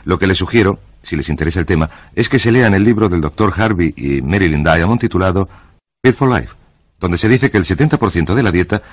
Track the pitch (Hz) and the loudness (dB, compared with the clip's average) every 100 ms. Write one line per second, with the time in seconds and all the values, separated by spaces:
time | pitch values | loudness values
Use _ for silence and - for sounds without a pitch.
0 | 82 92 95 92 92 117 98 - - - | -4 -2 0 0 0 2 2 0 -10 -20
1 | - 78 69 76 78 90 80 82 78 - | -8 -6 -4 -4 -2 -2 0 0 -2 -6
2 | - - 120 127 113 123 113 98 107 110 | -8 -4 -2 0 2 2 4 4 2 2
3 | 107 87 76 - 104 95 110 92 82 - | 0 0 -2 -2 -2 0 -2 0 -2 -4
4 | 69 69 65 98 87 76 80 82 87 117 | -4 -4 -2 0 0 0 2 2 2 0
5 | 113 92 92 92 95 - - _ _ _ | -2 -2 0 -2 -4 -10 -20 _ _ _
6 | 131 - 131 107 55 - _ _ _ _ | 0 2 0 0 -4 -14 _ _ _ _
7 | 92 85 110 127 135 107 87 80 151 131 | -4 0 2 2 2 0 0 0 0 0
8 | 113 87 80 113 110 87 87 104 - | 0 0 -2 0 0 0 0 -4 -6